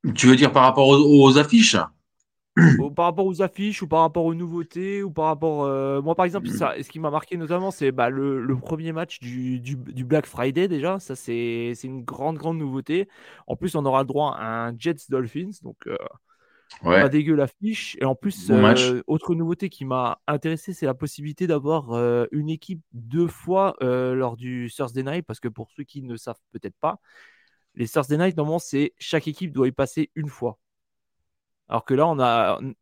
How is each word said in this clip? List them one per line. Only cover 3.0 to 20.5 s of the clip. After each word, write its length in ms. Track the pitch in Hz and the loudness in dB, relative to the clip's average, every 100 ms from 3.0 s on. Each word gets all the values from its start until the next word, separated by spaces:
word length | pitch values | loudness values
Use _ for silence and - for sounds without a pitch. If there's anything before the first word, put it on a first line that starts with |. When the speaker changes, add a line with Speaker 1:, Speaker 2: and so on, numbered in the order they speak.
| 175 | 0
Speaker 2:
rapport 220 | 170 190 | 0 -2
aux 160 | 175 | 0
affiches 400 | 190 - 208 202 | -4 -2 -6 -6
ou 40 | 165 | -2
par 120 | 160 | 2
rapport 260 | 165 170 165 | 2 2 -2
aux 80 | |
nouveautés 720 | 165 175 170 160 170 190 202 | -2 -6 -8 -8 -8 -6 -6
ou 80 | 196 | -6
par 140 | 156 156 | -4 -2
rapport, 400 | 156 160 151 139 | -2 -2 -2 -2
euh... 360 | 135 135 139 | -2 -2 -2
Moi, 140 | 143 165 | -2 0
par 100 | 180 | 0
exemple, 220 | 190 - | -2 -6
Speaker 1:
Hmm. 100 | 202 | -4
Speaker 2:
ça, 160 | 147 - | -4 -4
ce 80 | - | -12
qui 100 | 156 | -8
m'a 120 | 156 | -4
marqué 260 | 156 - 175 | -4 -6 -8
notamment, 320 | 156 175 190 | -4 -4 -4
c'est, 220 | 185 139 | -2 -2
bah, 180 | 131 120 | 0 -2
le, 340 | 135 139 135 | 0 -2 -2
le 140 | 123 131 | -2 -4
premier 360 | - 160 160 | -4 -8 -6
match 260 | 160 170 - | -8 -8 -10
du, 400 | 123 123 127 127 | -12 -8 -6 -6
du, 160 | 123 135 | -8 -10
du 280 | 127 123 | -10 -10
Black 220 | 123 151 - | 0 0 0
Friday 420 | 127 127 139 190 | -4 -2 0 -2
déjà. 300 | 160 160 190 | -2 -4 -6
Ça, 180 | - 131 | -8 -14
c'est, 580 | - 117 117 117 120 120 | -6 -4 -4 -4 -6 -8
c'est 100 | 131 | -12
une 180 | 131 | -12
grande, 340 | 120 127 143 160 | -12 -8 -6 -6
grande 180 | 156 165 | -6 -6
nouveauté. 520 | 147 131 131 170 196 _ - - - | -6 -6 -2 -4 -4 _ -20 -20 -12
En 100 | - | -6
plus, 200 | 180 160 | -4 -2
on 100 | 139 | 0
aura 160 | 131 | 0
le 60 | 135 | 0
droit 280 | 139 147 - | -2 -2 -4
à 300 | 113 113 117 | -6 -6 -6
un 60 | 120 | -4
Jets 200 | 165 165 - | -6 -6 -4
Dolphins, 440 | 135 117 143 185 208 | -4 -2 -8 -10 -14
donc, 160 | 131 - - | -18 -16 -10
euh, 100 | - - - _ _ _ _ _ - | -10 -10 -18 _ _ _ _ _ -6
Speaker 1:
Ouais. 160 | - 92 | 4 6
Speaker 2:
pas 100 | 135 | 6
dégueu 260 | 147 151 151 | 2 2 0
l'affiche. 600 | 139 _ 208 220 - - | 0 _ -6 -6 -10 -4
Et 40 | 135 | -4
en 100 | 135 | -2
plus, 320 | 202 - - | -6 -6 2
Speaker 1:
Bon 120 | 107 | 6
match. 300 | 107 127 127 | 8 6 4
Speaker 2:
euh, 140 | 123 - | 0 -2
autre 300 | 156 - 165 | -4 0 -2
nouveauté 340 | 165 175 196 | -2 -4 -6
qui 160 | - 135 | -8 -4
m'a 340 | 127 123 - - | -2 -2 -4 -4
intéressé, 480 | 147 160 | -2 -2